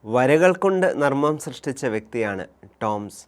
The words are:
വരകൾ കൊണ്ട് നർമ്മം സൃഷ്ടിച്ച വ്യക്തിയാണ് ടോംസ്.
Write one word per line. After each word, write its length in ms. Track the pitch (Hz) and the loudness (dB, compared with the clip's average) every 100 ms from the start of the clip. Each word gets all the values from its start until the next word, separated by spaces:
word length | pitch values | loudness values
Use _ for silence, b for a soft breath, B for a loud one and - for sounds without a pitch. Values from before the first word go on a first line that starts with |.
വരകൾ 480 | 107 120 127 156 180 | -2 0 4 6 4
കൊണ്ട് 340 | 185 196 190 185 - | 4 0 2 0 2
നർമ്മം 360 | 143 139 147 151 | 0 2 -2 -2
സൃഷ്ടിച്ച 440 | 147 131 - 135 | -8 -10 -8 -4
വ്യക്തിയാണ് 600 | 135 107 110 120 107 98 85 _ 98 _ | -4 -4 -6 -4 -4 -4 -10 _ -20 _
ടോംസ്. 420 | 110 107 101 - | -4 -4 -8 -16